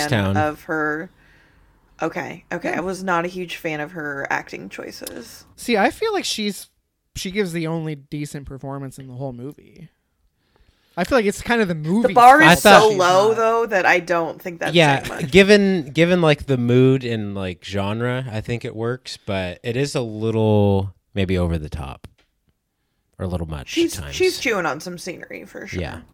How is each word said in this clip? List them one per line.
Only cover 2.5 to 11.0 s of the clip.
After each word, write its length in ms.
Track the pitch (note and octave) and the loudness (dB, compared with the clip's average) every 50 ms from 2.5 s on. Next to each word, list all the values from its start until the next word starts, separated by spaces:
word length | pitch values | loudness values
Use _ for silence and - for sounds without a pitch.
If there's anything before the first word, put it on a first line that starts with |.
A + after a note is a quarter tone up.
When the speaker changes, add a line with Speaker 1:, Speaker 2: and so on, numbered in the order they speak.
Speaker 2:
okay. 200 | - - - - | -10 -8 -6 -6
Speaker 3:
Yeah. 60 | - | -6
Speaker 2:
I 40 | - | -4
was 220 | E3+ F#3+ F#3 F3+ F#3+ | -6 -6 -8 -6 -4
not 200 | F#3+ F3+ E3+ E3+ | -2 -2 -2 -2
a 20 | |
huge 300 | F3+ F#3 F#3 F3+ E3 - | -4 -6 -10 -10 -10 -10
fan 240 | - - E3 D#3 D3+ | -10 -8 -8 -6 -6
of 100 | D3 D#3+ | -8 -10
her 340 | F3+ E3 D3 D3 C#3 C#3 - - | -10 -10 -10 -8 -8 -8 -4 -4
acting 380 | C#3+ C#3+ - - - - F3+ F#3+ | -4 -4 -4 -8 -14 -16 -14 -14
choices. 760 | - - - - - - - - - - A#3 - - - - _ _ | -14 -14 -14 -14 -16 -16 -16 -16 -14 -16 -16 -18 -20 -20 -20 _ _
Speaker 3:
See, 200 | - - - A#3 | -8 -4 -2 0
I 140 | G3 G#3 D4 | 2 2 0
feel 200 | - - G#4+ A4+ G#4 | 0 -2 -4 -4 -2
like 120 | F4 - | -4 -4
she's, 440 | - - - G#3+ G#3 F#3+ - - - _ _ _ _ _ _ _ _ - | -6 -6 -4 -6 -6 -6 -8 -14 -20 _ _ _ _ _ _ _ _ -14
she 140 | - - F#3+ | -10 -10 -6
gives 220 | F#3 G#3+ G3+ F3 | -4 -4 -4 -4
the 160 | D#3+ E3+ D#3+ | -4 -6 -4
only 280 | D#3+ E3 E3 D#3 D#3 D#3 | -4 -4 -6 -6 -8 -10
decent 520 | C#3+ C#3 _ D3+ D3 D3+ D3 - D3 C3+ | -12 -12 _ -10 -10 -10 -10 -12 -14 -14
performance 500 | - C#3 C3 - C3+ C#3 C#3 C#3 C3 - | -14 -16 -14 -12 -12 -10 -10 -12 -14 -14
in 100 | - C3+ | -16 -18
the 60 | C3 B2 | -16 -12
whole 180 | B2 C#3 C3+ A#2+ | -10 -10 -10 -10
movie. 560 | A#2 B2 C#3+ C#3+ - - - G#2+ E3+ E3 - _ _ _ _ _ _ _ _ _ _ _ _ _ _ _ _ _ _ _ _ _ | -12 -14 -14 -16 -18 -20 -20 -20 -20 -20 -20 _ _ _ _ _ _ _ _ _ _ _ _ _ _ _ _ _ _ _ _ _
I 80 | E3+ | -6